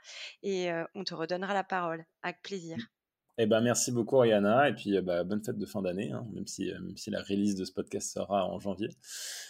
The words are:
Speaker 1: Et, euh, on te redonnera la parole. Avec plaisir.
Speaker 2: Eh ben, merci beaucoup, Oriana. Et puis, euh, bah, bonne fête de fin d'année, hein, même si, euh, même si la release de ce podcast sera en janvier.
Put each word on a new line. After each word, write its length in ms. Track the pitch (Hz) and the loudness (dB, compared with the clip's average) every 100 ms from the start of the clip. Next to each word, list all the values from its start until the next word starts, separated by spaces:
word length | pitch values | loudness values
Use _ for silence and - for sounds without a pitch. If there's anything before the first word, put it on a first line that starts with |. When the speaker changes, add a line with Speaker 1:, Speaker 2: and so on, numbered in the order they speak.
| - - - - | -16 -14 -14 -8
Speaker 1:
Et, 300 | 202 190 180 | -4 -2 0
euh, 120 | 165 165 | -2 -4
on 100 | 202 | -6
te 80 | 180 | -8
redonnera 400 | 160 160 180 190 | -4 -2 -2 0
la 120 | 202 | -2
parole. 420 | 190 185 175 165 165 _ | 0 -2 -2 -4 -8 _
Avec 180 | 175 175 | -8 -8
plaisir. 380 | - 196 165 160 233 _ _ _ _ - | -8 -8 -6 -8 -10 _ _ _ _ 0
Speaker 2:
Eh 80 | 110 | 4
ben, 160 | 110 | 6
merci 300 | 120 113 - | 4 4 2
beaucoup, 240 | 120 107 135 | 0 4 6
Oriana. 520 | 117 104 101 120 143 | 8 8 6 6 6
Et 60 | |
puis, 200 | - 104 | 2 0
euh, 60 | 95 | 2
bah, 240 | 90 87 | 2 0
bonne 180 | 90 104 | 0 -2
fête 140 | 104 107 | -2 -4
de 80 | |
fin 160 | 95 98 | -4 -2
d'année, 320 | 95 90 135 | -2 -2 -4
hein, 140 | 117 117 | -4 -6
même 120 | 95 98 | -8 -8
si, 240 | - 92 | -6 -6
euh, 80 | 92 | -6
même 180 | 92 95 | -8 -10
si 120 | - | -6
la 120 | 95 | -6
release 340 | - 101 104 95 | -2 2 2 2
de 80 | |
ce 80 | 92 | -2
podcast 400 | - - 101 - | -6 -6 -6 -6
sera 320 | - 95 101 | -6 0 0
en 160 | 92 90 | 0 -2
janvier. 300 | 98 92 110 - - - - - - | -6 -4 -6 -8 -14 -12 -10 -10 -12